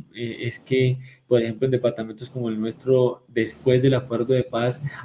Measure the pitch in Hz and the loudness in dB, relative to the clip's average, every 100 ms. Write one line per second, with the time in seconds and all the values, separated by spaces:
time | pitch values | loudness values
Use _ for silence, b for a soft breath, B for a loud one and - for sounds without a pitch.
0 | - 107 117 - 117 - - 131 127 131 | -14 -8 -8 -6 -8 -8 -2 2 2 0
1 | B B - 120 113 110 131 123 120 113 | B B 0 2 2 -2 0 2 0 -2
2 | 110 110 123 127 117 107 113 - 127 131 | -8 -10 -10 -6 -4 -4 -6 -4 2 4
3 | 123 - _ 117 110 - 131 127 139 127 | 4 0 _ -2 -2 0 2 4 4 2
4 | - 117 120 127 123 117 123 - 143 B | 0 -2 0 0 0 -2 -2 -2 -8 B